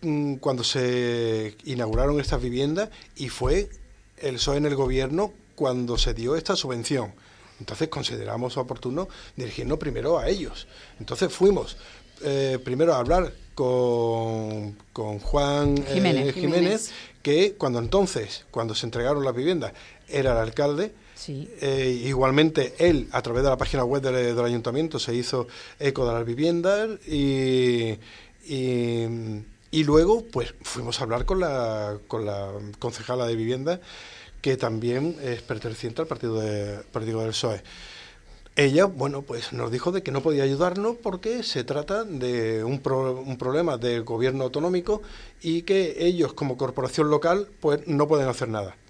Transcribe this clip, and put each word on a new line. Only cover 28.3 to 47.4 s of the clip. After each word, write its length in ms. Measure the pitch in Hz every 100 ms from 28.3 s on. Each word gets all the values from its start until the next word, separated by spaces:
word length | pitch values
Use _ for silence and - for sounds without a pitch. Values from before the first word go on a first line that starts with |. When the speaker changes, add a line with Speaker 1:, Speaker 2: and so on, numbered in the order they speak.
| - -
Speaker 1:
y, 600 | 139 127 123 120 117 113 117 113 107 110 - _
y 120 | 156
luego, 400 | 147 151 170 226 226
pues, 220 | - - -
fuimos 380 | - 123 120 -
a 40 |
hablar 220 | 127 117 127
con 140 | 190
la, 580 | 175 135 117 110 104 104 -
con 180 | 113 107
la 260 | 101 98 101 104 101
concejala 460 | 120 110 110 127 120
de 100 | 117
vivienda, 440 | 113 127 139 180 - - - - - -
que 160 | - 131
también 600 | 123 113 120 123 151 165
es 180 | 139 117
perteneciente 600 | - 113 117 110 117 113
al 40 | 160
partido 320 | 135 120 110
de, 380 | 107 104 104 101 -
partido 300 | - 110 110
del 120 | 113
psoe. 300 | 110 123 104 - - - - - - - - - -
Ella, 300 | 143 143 196
bueno, 380 | 165 139 139
pues, 300 | 139 120 -
nos 180 | 127 117
dijo 200 | 120 175
de 100 | 185
que 80 | 156
no 100 | 135
podía 220 | 147 147
ayudarnos 520 | 135 139 180 185 214 233
porque 420 | 233 180 214 247
se 200 | - 147
trata 400 | 120 143 147 196
de 600 | 226 151 123 123 113 110
un 160 | 110 135
pro-, 400 | 139 131 131 127
un 160 | 135 127
problema 400 | 127 143 170 127
del 260 | 120 120
gobierno 400 | 117 113 127 131 131
autonómico 560 | 139 165 180 175 208 - - - -
y 220 | 165 165
que 320 | 170 196 180 - 170
ellos, 260 | 175 147
como 240 | - 147 123
corporación 520 | 127 123 127 - 151
local, 380 | 147 165 185